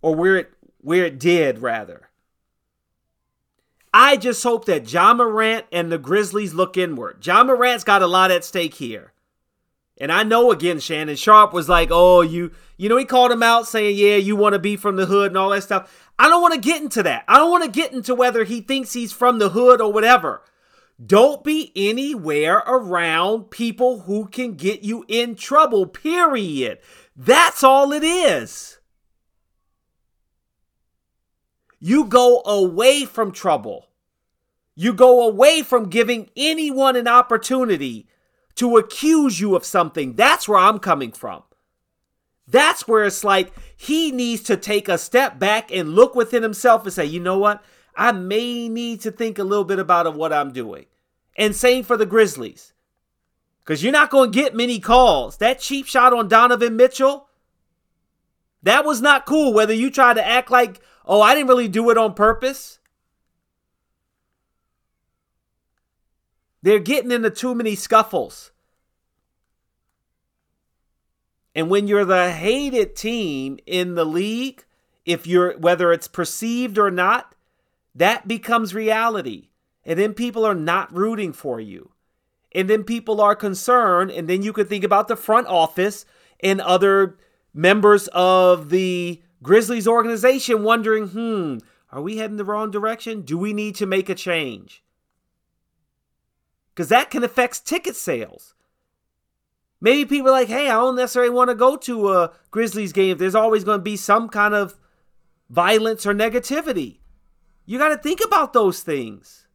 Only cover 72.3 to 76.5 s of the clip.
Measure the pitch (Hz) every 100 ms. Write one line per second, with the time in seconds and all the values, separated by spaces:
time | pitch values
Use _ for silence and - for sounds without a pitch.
72.3 | 165 180 254 285 254 202 - 214 233 190
73.3 | 139 135 139 - 180 180 170 160 160 202
74.3 | 226 262 254 _ _ _ _ - 170 170
75.3 | 180 180 - 160 175 175 165 - - 170
76.3 | - 226